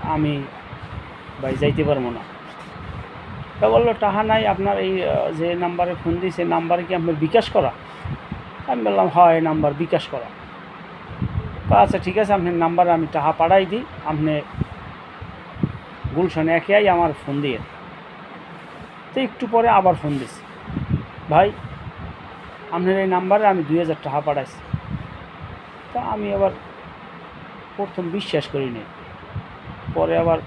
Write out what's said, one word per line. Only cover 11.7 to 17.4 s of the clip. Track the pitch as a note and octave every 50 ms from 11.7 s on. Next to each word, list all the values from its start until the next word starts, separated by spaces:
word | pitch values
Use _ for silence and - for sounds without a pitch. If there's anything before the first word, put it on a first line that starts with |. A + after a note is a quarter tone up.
| G#3
"আচ্ছা, | G3+ G3+ G3 -
ঠিক | F3+ - F#3 F#3
আছে, | G#3+ G#3 G3 G3+
আপনার | F#3+ E3+ F3 F3
নাম্বারে | E3+ E3 E3 E3+ F3 F3 F3
আমি | E3+ E3 D#3+ D3+
টাকা | - D#3 C#3+ D#3
পাঠাই | D#3 - E3 E3+ F#3+ G3 F#3+
দিই, | E3 G3+ A#3+ C4 - - - -
আপনি | D3+ D#3 D3+ D3+ D#3 D3+ D3 C#3 - - - - - - - - - - - - - - - - - - - - - - - - - - - - - - - - - -
গুলশানে | D#3 F#3 E3+ - D#3+ D#3 E3 E3
একে | E3 - - G3+
আই | G#3 G#3
আমার | F#3+ F3 E3+ E3+ D#3 C#3+
ফোন | - - C#3+ C#3 C#3+